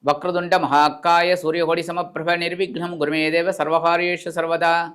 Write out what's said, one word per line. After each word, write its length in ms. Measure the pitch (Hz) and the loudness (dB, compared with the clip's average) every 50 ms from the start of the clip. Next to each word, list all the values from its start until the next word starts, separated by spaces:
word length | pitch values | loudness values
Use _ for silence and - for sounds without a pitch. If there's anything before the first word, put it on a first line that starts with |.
| - | 2
வக்ரதுண்ட 520 | 135 147 147 - 180 175 175 175 175 190 185 | 0 -2 0 -2 -4 -4 -2 0 2 2 2
மகாக்காய 720 | 160 135 139 147 147 151 147 - - 170 170 170 170 175 180 180 | 2 2 4 4 4 4 2 0 0 2 4 4 4 2 0 0
சூரியகோடி 420 | - 156 160 170 170 156 165 170 165 | 0 -2 -2 0 0 0 0 -2 -2
சமப்பிரப 520 | 170 170 175 175 175 - 160 160 170 175 170 170 | -4 -6 -6 -6 -6 -8 -6 -2 -2 0 0 -2
நிர்விக்னம் 500 | 170 175 175 190 180 - 165 170 175 175 160 | -4 -2 -4 -4 -4 -4 -8 -8 -8 -4 -2
குருமே 260 | 147 143 160 156 156 156 | -2 -2 0 0 0 2
தேவ 220 | 156 165 170 185 185 185 | 2 2 2 0 0 -2
சர்வகாரியேஷு 720 | 151 147 160 165 170 170 170 175 175 180 175 170 - 175 160 | -2 0 0 2 2 2 2 2 0 0 -2 -4 -6 -8 -4
சர்வதா. 360 | 170 165 165 165 165 170 165 165 170 170 165 165 | -4 -2 -2 0 0 2 2 2 2 0 -4 -10